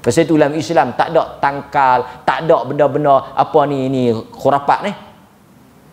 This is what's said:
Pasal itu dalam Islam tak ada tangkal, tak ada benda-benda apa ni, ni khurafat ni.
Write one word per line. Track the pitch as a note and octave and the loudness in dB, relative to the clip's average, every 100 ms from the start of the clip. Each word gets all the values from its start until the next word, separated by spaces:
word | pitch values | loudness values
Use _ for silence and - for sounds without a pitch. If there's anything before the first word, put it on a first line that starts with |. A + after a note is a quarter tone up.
Pasal | - A#2+ | 0 0
itu | D#3+ | 2
dalam | D#3 D3 D#3 | 2 2 0
Islam | D3+ E3 C3+ A#2 | -2 0 0 -2
tak | D3 | 0
ada | D#3+ - - | 0 -2 -4
tangkal, | C#3 C#3+ C3+ C#3+ C3+ B2+ A#2+ - | -4 -4 -6 0 2 2 -2 -6
tak | - C3 D#3+ | -4 -4 2
ada | D#3 | 0
benda-benda | C3 C#3+ D3 C#3 D3 C3+ - - | 0 0 0 2 2 2 0 -4
apa | C#3 D#3 C#3 | 0 2 0
ni, | C#3 C3 | -2 -2
ni | C3+ B2 A2+ - | 0 0 -2 -6
khurafat | - C3+ C#3 - - G#3 | -4 0 0 0 -2 -2
ni. | F3+ - - _ _ _ _ _ _ _ | -10 -16 -20 _ _ _ _ _ _ _